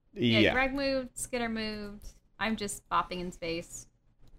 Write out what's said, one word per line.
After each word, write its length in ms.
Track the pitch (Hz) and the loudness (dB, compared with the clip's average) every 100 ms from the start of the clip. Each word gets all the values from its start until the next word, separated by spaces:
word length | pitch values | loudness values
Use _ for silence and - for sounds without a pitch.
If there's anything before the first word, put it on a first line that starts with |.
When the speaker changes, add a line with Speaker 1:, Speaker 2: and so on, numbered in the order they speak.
| _ | _
Speaker 1:
Yeah, 280 | 208 123 226 | 0 4 8
Speaker 2:
Yeah. 120 | 98 | 6
Speaker 1:
Greg 220 | 254 262 | 6 2
moved, 420 | 277 277 269 254 - | 0 0 -2 -4 -10
Skitter 320 | - 247 233 | -6 -4 -4
moved. 600 | 220 214 214 208 208 - - _ - | -4 -6 -8 -10 -12 -16 -18 _ -4
I'm 180 | 214 220 | -2 -2
just 300 | 202 - - | -4 -8 -2
bopping 300 | 175 175 180 | -2 0 -4
in 120 | 180 | -6
space. 540 | - 165 165 170 - - _ _ _ - | -6 -6 -6 -6 -14 -16 _ _ _ -20